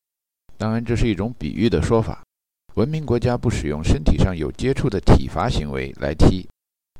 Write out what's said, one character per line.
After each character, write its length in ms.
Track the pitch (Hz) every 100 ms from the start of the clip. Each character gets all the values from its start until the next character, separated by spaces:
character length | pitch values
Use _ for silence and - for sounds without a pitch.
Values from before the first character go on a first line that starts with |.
| _ _ _ _ - -
当 140 | 107
然， 120 | 113
这 100 | 117 117
是 120 | 117
一 60 |
种 200 | 90 107 123
比 160 | 73
喻 140 | 62 113
的 100 | 90
说 220 | 78 117
法。 200 | 95 - - _ _ _ _
文 140 | - 117
明 160 | 156
国 140 | 147 120
家 180 | 123 123
不 140 | 123
使 180 | - 73
用 160 | 76
身 180 | 78 -
体 140 | 151 -
上 180 | 98
有 160 | 87 73
接 200 | - 127
触 160 | 135 139
的 100 | 90
体 300 | - - 65
罚 200 | - 107
行 220 | 135 73
为 240 | 67 67 -
来 140 | 69
踢。 320 | 78 - 95 - _ _ _ _ -